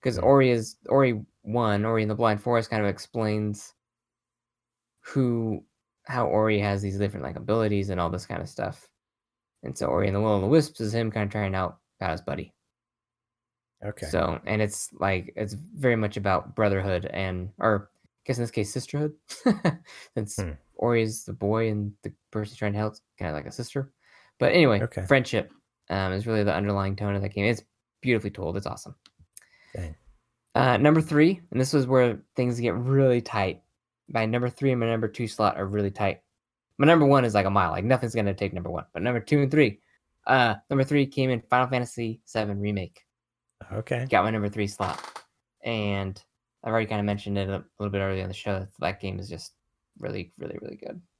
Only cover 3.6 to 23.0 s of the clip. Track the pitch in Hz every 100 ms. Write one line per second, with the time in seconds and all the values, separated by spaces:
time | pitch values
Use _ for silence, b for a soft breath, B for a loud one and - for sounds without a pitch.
3.6 | - _ _ _ _ _ _ _ _ _
4.6 | _ _ _ _ - 143 127 117 113 104
5.6 | - _ _ _ - 127 101 107 110 107
6.6 | 104 98 101 98 101 101 67 85 113 113
7.6 | 107 101 98 90 85 90 - 87 - -
8.6 | 95 - - _ _ _ _ _ _ _
9.6 | - 67 - 78 101 98 110 101 95 160
10.6 | 151 - 110 117 113 110 101 107 98 95
11.6 | 92 - _ _ 92 82 - 71 - _
12.6 | _ _ _ _ _ _ _ _ _ _
13.6 | _ _ 104 - 78 82 82 80 - 107
14.6 | 107 - - - 98 95 92 - 98 113
15.6 | 170 214 135 113 107 104 98 92 - -
16.6 | 107 98 98 90 87 - 95 92 92 -
17.6 | 104 104 101 _ _ _ - 120 117 -
18.6 | 101 131 - 143 151 151 _ - - 208
19.6 | 180 170 - B B - 104 - 92 73
20.6 | _ - 120 117 110 107 - 101 101 110
21.6 | 113 107 101 101 101 - _ 110 104 -
22.6 | 107 101 107 -